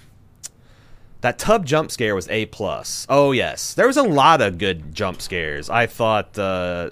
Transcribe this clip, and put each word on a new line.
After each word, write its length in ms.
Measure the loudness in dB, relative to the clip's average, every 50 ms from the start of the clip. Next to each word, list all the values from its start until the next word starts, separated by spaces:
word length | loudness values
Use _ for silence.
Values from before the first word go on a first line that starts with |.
| -20 -20 -20 _ _ _ _ _ -20 -20 -20 _ _ -20 -20 -20 -20 -20 -20 -20 -20 -20 -12 -4
that 180 | -4 -4 -4 -2
tub 260 | 0 2 2 2 2
jump 260 | 0 0 0 0 -2
scare 220 | -4 -2 -2 -2 -2
was 140 | -2 -4 -4
A 180 | -4 -4 -4
plus. 600 | -4 -6 -6 -6 -6 -6 -6 -8 -10 -10 -10 -2 2
Oh, 220 | 4 4 4 4
yes. 420 | 2 0 0 -2 -4 -6 -8 -4 0
There 120 | 2 2
was 100 | 4 4
a 60 | 4
lot 380 | 2 4 4 6 6 6 6 6
of 160 | 4 2 0 0
good 360 | -2 -2 -2 -4 -8 -12 -8
jump 280 | -6 -6 -6 -6 -8
scares. 480 | -10 -8 -6 -6 -4 -4 -6 -8 -6 -2
I 160 | 0 0 0
thought, 500 | 0 0 0 0 2 2 0 -2 -4 -6 -4
uh, 520 | -2 -2 -2 -2 -2 -4 -4 -6 -6 -8